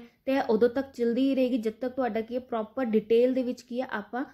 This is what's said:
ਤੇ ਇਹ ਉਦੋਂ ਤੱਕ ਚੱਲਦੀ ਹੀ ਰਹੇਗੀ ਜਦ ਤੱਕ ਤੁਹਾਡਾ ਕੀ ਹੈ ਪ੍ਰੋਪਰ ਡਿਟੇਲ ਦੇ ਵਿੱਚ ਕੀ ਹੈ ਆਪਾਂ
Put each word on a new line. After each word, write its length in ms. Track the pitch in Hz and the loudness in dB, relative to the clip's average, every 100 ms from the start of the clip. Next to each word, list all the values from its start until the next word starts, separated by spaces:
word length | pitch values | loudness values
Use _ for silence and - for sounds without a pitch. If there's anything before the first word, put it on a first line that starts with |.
| 233 _ - | -8 _ -2
ਤੇ 60 | |
ਇਹ 180 | 269 - | -2 2
ਉਦੋਂ 180 | 214 233 | 2 2
ਤੱਕ 220 | 247 262 | 2 -6
ਚੱਲਦੀ 300 | - 233 233 | -4 -2 2
ਹੀ 120 | 269 | 2
ਰਹੇਗੀ 240 | 262 254 247 | 2 2 0
ਜਦ 140 | 220 | -2
ਤੱਕ 220 | 220 254 | -4 -6
ਤੁਹਾਡਾ 260 | 254 247 214 | -2 -2 -2
ਕੀ 140 | 220 | -4
ਹੈ 60 | 247 | -8
ਪ੍ਰੋਪਰ 440 | 247 233 214 - | -6 -6 -6 -4
ਡਿਟੇਲ 480 | 247 214 214 226 247 | 0 0 4 4 4
ਦੇ 80 | 262 | 2
ਵਿੱਚ 200 | 247 247 | -2 -6
ਕੀ 180 | - 240 | -8 -8
ਹੈ 60 | 254 | -6
ਆਪਾਂ 340 | 208 202 240 285 | -6 -6 -8 -8